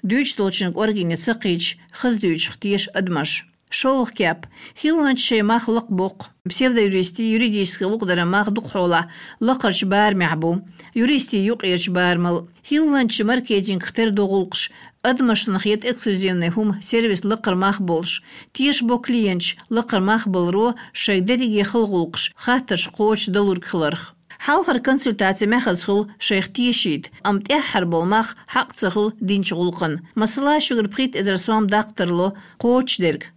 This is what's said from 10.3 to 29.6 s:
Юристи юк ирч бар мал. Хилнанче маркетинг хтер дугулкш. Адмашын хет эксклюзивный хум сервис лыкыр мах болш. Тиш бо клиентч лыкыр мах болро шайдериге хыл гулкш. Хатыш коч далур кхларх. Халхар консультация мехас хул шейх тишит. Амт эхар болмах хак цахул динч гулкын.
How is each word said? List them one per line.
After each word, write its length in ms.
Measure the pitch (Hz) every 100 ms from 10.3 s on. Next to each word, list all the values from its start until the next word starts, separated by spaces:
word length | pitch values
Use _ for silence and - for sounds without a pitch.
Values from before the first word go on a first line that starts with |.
| 160 165 175 - - -
Юристи 420 | 226 247 285 - 208
юк 300 | 196 233 190
ирч 240 | 180 185
бар 280 | 180 180 175
мал. 300 | 175 175 170 _
Хилнанче 600 | - 294 311 277 233 - 214
маркетинг 580 | 254 254 202 202 185
хтер 280 | - - 226
дугулкш. 600 | 202 196 196 185 - - - - _
Адмашын 560 | 247 254 247 208 - 185
хет 260 | 208 214 240
эксклюзивный 640 | 240 226 185 190 180 170
хум 320 | 175 214 202
сервис 420 | - 233 226 185
лыкыр 320 | 202 220 - 180
мах 260 | 196 202
болш. 420 | 185 165 175 - - - -
Тиш 280 | - 269 285
бо 180 | 233 240
клиентч 580 | 247 240 208 180 - - -
лыкыр 300 | 226 233 208
мах 280 | 190 220 220
болро 480 | 185 175 190 233 233 -
шайдериге 720 | - - 196 185 247 254 208 202
хыл 220 | 233 214
гулкш. 440 | 185 165 165 - -
Хатыш 520 | - 247 254 175 -
коч 400 | - 214 214 -
далур 320 | 196 202 180
кхларх. 560 | - 180 151 165 - _ _ -
Халхар 400 | - 311 339 247
консультация 680 | 269 262 262 208 190 190 208
мехас 380 | 240 247 175 -
хул 240 | 202 208 -
шейх 320 | - 196 185
тишит. 600 | - 247 226 190 147 - -
Амт 260 | 208 202 202
эхар 360 | 294 285 208 180
болмах 500 | 165 175 214 220 - -
хак 260 | - 247
цахул 400 | - 202 208 214 214
динч 320 | 185 202 180
гулкын. 480 | 170